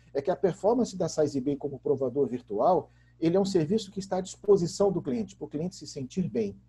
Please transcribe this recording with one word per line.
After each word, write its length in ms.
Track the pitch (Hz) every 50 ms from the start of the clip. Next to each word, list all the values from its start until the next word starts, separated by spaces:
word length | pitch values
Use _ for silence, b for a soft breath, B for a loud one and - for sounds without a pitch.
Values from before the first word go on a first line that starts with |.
| b b b
é 80 | 139
que 100 | - 190
a 40 | 175
performance 640 | - - 185 156 - - 202 240 254 220 190 190
da 120 | 180 175 160
Size 320 | - - 156 147 143 135
Bay 140 | 127 147 143
como 240 | 139 - 143 139 127
provador 480 | - 143 143 123 135 127 117 143 139
virtual, 640 | 113 120 123 - - 101 104 127 165 185 151 - b b b b b b b
ele 160 | 160 165 170
é 40 | 190
um 40 | 202
serviço 480 | 196 - 180 156 147 208 220 - - -
que 80 | 190
está 160 | 185 - 190
à 40 | 185
disposição 720 | 185 - - - - - 202 180 170 160 - - 196 202
do 100 | - 170
cliente, 360 | - 143 123 117 107 - -
para 80 | - 151
o 40 | 147
cliente 280 | - 147 165 185 -
se 100 | - 156
sentir 420 | - - 147 131 123 - 190 180 135
bem. 300 | 117 120 107 101 98 - -